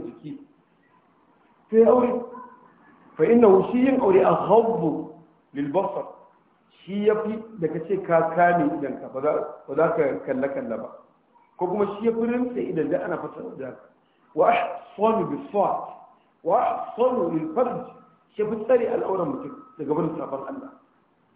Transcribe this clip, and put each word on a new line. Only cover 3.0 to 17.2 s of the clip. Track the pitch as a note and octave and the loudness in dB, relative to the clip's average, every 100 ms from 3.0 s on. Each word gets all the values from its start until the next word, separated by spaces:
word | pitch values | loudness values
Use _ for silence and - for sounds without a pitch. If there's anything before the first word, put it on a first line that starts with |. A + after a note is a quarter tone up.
| _ - | _ 0
Fa | - | 4
innahu, | A#3+ A3 F#3 - | 8 8 8 6
shi | B3 C4+ | 2 2
yin | C4 | 4
aure, | G#3 F#3 | 4 4
aghaddu | F3 - - A3 A3+ F3 E3 - - - _ _ _ | 4 2 4 4 4 0 -2 -2 -8 -16 _ _ _
lil-basar, | C#3 C#3+ D#3+ - E3+ - - - _ _ _ _ _ - | -8 -2 -2 -2 -6 -10 -14 -20 _ _ _ _ _ -10
shi | G3+ G#3 | -2 0
ya | G#3+ | 0
fi | G#3+ A3+ - - | -2 -6 -10 -6
da | D#3 | -4
ka | E3 - | -4 -4
ce | F#3+ | -4
ka | F3+ E3 D#3+ E3+ | 0 2 2 4
kame | F3 F3 D3 D3 | 4 4 2 -2
idanka, | C#3 A#2 D3 | -6 -8 -10
ba | C3 | -4
za, | D3 - - - - | -2 -2 -4 -12 -6
ba | |
za | C#3+ D#3+ E3 | 0 0 2
ka | C#3 - | 0 -2
kalla-kalla | - B2+ C#3 C3+ A#2 A2 | -4 -4 -4 -6 -8 -8
ba. | B2 - _ _ _ _ _ - | -10 -16 _ _ _ _ _ -8
Ko | F3+ | -4
kuma | G#3 G3+ G3+ | -2 -2 -2
shi | A3+ | -2
ya | |
fi | A3+ | 0
rinse | A#3 B3 B3+ G3+ F3+ | -2 -2 -2 -4 -4
idan | E3+ C#3+ | -4 -2
da | F3+ | -2
ana | - D#3 | -4 -6
fasara | D3+ - - - | -8 -12 -14 -12
da | C3 | -14
haka. | - - _ _ _ _ | -14 -20 _ _ _ _
Wa | D#3 F3+ | 2 2
ahsanu | - - - - - A3 G#3+ D#3 | 4 -2 -8 -14 -2 0 0 -2
bis-sawt, | C#3 - G3+ E3 - - - - _ _ _ | -6 -4 0 0 -2 -8 -16 -20 _ _ _
wa | D#3+ A3 | 0 0
ahsanu | - - - - B3+ A#3+ | 0 -2 -6 -2 0 0